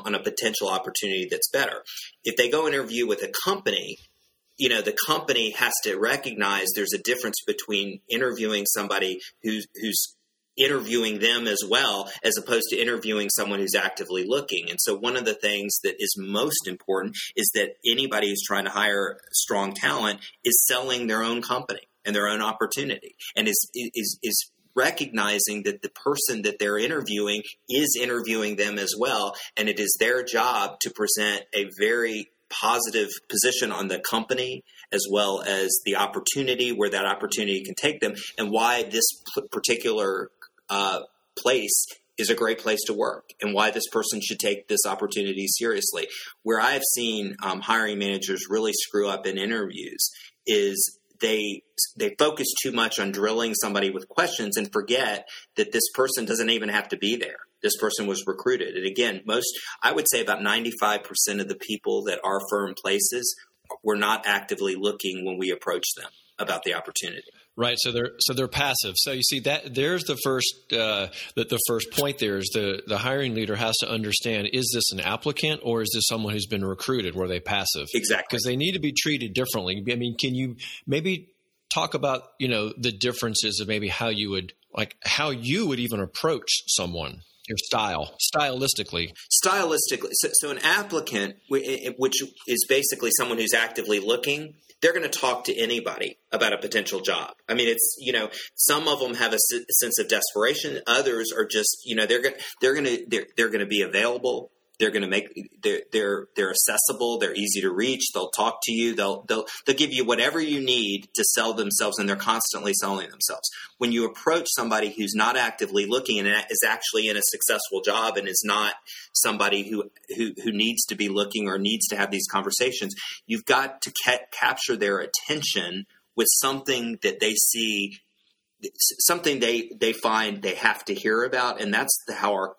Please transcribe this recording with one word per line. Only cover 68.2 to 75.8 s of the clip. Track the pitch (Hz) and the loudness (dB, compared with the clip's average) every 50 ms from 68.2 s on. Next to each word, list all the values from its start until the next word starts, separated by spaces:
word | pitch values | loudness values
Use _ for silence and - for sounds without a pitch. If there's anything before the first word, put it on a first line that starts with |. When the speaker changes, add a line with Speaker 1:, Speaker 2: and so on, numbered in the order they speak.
Speaker 2:
so | - - | 0 2
they're | 127 127 131 120 | 2 0 -2 0
passive. | - 135 143 139 127 - - 101 90 | 0 2 2 2 2 0 -2 -2 0
So | - - 143 | 0 0 0
you | 135 131 | 0 0
see | 120 - 143 131 | 0 0 0 0
that | 113 139 147 156 - 143 120 | 0 0 0 0 -2 -4 -2
there's | 131 139 160 180 175 160 | 0 2 2 0 0 0
the | - 139 120 - | -2 -2 0 0
first, | 139 131 127 120 - - - _ - | 0 2 2 0 0 -2 -4 _ -2
uh, | - 113 110 110 107 101 98 92 - - - - - | 0 0 2 2 0 0 -2 -4 -6 -10 -14 -6 -4
the, | - 117 | -4 -2
the | - 127 113 - - | 0 0 0 0 0
first | 117 110 - - | 0 0 -2 -2
point | - - 143 143 135 - | 0 0 0 0 0 0
there | 113 104 98 98 | 0 0 0 0
is | 95 - - | -2 -2 0
the, | 113 104 98 95 - - | 0 0 0 -2 -2 -2
the | 104 104 | -2 -2
hiring | 98 107 127 135 139 139 123 110 | 0 0 0 0 0 0 0 0
leader | 113 110 101 104 | -2 0 0 0
has | 104 117 113 110 - | 0 0 0 0 0
to | - - | 0 0
understand, | 113 110 107 104 101 - - 120 110 104 101 - - | -2 -2 0 0 0 0 0 0 0 0 0 0 0
is | 127 127 113 | 0 0 0
this | 120 117 110 - | 0 0 0 0
an | 98 95 | 0 -2
applicant | 76 90 104 113 - 151 143 - - 151 151 - | -2 -2 -2 -2 -2 -4 -2 0 -2 -2 -2 -2
or | - 120 117 113 | -2 -2 0 0